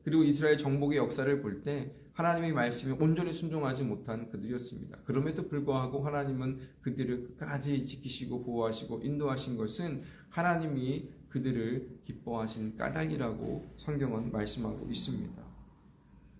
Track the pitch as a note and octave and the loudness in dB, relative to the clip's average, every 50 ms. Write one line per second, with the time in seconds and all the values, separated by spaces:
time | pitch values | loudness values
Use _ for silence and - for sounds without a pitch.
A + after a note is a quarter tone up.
0 | - D#3+ D#3 D#3+ D3+ C#3+ C#3 C#3+ D#3 D3+ D3+ C#3+ C#3+ C#3 C3+ C#3+ C#3+ C#3+ D3+ C#3 | 0 4 6 8 8 8 6 6 6 6 6 6 4 4 2 4 4 4 4 4
1 | A#2+ - - C#3+ C3 C#3+ C#3+ C#3 - G#2 F#2+ - - C#3 D3 C#3 C3 - - - | 4 2 2 2 4 4 4 2 2 -2 -4 -4 -4 -2 -2 -2 -4 -6 -10 -14
2 | - - - - E3 E3+ E3+ E3 E3+ E3 D3+ B2+ A#2+ A#2+ A#2+ - - C3+ B2+ - | -18 -10 -4 2 2 4 4 4 2 2 2 4 2 2 2 0 -2 -2 2 4
3 | D3 D#3 D#3+ D#3+ E3+ E3+ D#3 - E3+ D#3 D#3+ D#3 C#3+ B2+ B2+ C3+ C3+ A2 G2+ - | 6 6 6 4 2 0 0 -2 -2 -2 0 0 0 0 0 0 0 -2 -2 -2
4 | - A#2+ A2 A2+ A#2 - - G2 G2+ A2+ B2 B2 - - - - - - - - | -4 -4 -4 -4 -6 -6 -8 -6 -4 -4 -4 -4 -4 -6 -10 -10 -10 -10 -12 -8
5 | - - A#2+ C3+ C#3+ D#3+ D#3 F#3 D#3+ - D3 C#3+ - C3+ C3+ B2+ B2+ B2 C3+ C#3+ | -4 -2 0 2 2 0 0 -2 -4 -2 -2 0 2 2 2 2 2 0 0 0
6 | C#3 D3 D3 C#3+ C#3 C3+ C3 B2+ B2+ C3 C3+ - - - - - - C3+ C3 C3+ | 0 0 0 0 0 0 0 0 0 -2 -2 -4 -6 -14 -16 -6 -4 -2 0 0
7 | B2 A#2+ B2 A#2+ - - - - D3+ D3+ C#3+ C3 C#3 C#3+ C#3+ B2+ B2 - - - | 0 0 0 0 -2 -6 -10 -8 -6 -4 -4 -2 0 0 0 0 0 -2 -6 -8
8 | - B2+ - - B2+ A#2+ B2 A#2+ A#2+ A#2+ A#2 A#2 A2+ A2 A2+ - - - A#2 A2+ | -6 -6 -6 -6 -4 -4 -4 -4 -2 -2 0 2 2 0 0 -2 -4 -4 -4 -2
9 | - C#3 D3 D3 D3 C3+ C3 C3 - C3 A#2+ A2 A2 G#2+ - - F3 E3 C3+ - | -2 -2 0 0 0 0 0 -2 -2 -4 -2 -2 -2 -2 -2 -2 -4 -2 -4 -4
10 | - - - - - - - F3 E3+ F3+ E3+ E3 D#3+ D#3 C#3 C3 B2+ C3 C#3+ - | -6 -10 -14 -18 -20 -6 -2 2 4 4 4 2 2 0 0 0 0 0 -2 -2
11 | - - - - - - - B2+ B2 C3 B2 A#2 A2 A#2 B2+ C3+ - - - - | -4 -8 -12 -18 -12 -6 -4 -2 0 0 2 2 0 0 0 -2 -4 -6 -10 -14
12 | - - - - - B2 A#2 A2 A2 G#2+ - A2+ A2 G#2+ G#2+ - A#2+ C3 C#3 D#3 | -12 -12 -12 -8 -6 -4 -2 -2 -2 -4 -4 -4 -4 -4 -4 -2 -2 -2 0 0
13 | D#3+ D#3 D3+ C3 B2 A2+ A2 - A2+ A2+ C#3+ - - - - - - D3+ D3 C#3 | 0 0 0 0 -2 -2 -2 -4 -4 -4 -4 -4 -6 -10 -14 -10 -6 -4 -2 0
14 | C#3 A#2+ A2 A2+ A2+ A2 A2 G#2+ G#2+ G#2 - B2 A2+ G#2+ - - - - A2+ A#2 | 0 0 0 -2 -2 -2 -2 -2 -2 -2 -2 -2 -4 -4 -4 -4 -4 -4 -4 -2
15 | - C3+ A#2+ G#2+ - - - A#1 A#1+ - - - - - - - - - - - | -2 -2 -2 -4 -4 -6 -10 -12 -14 -16 -18 -18 -20 -20 -20 -20 -20 -20 -20 -20
16 | - - - - - - - - | -20 -20 -20 -20 -20 -20 -20 -16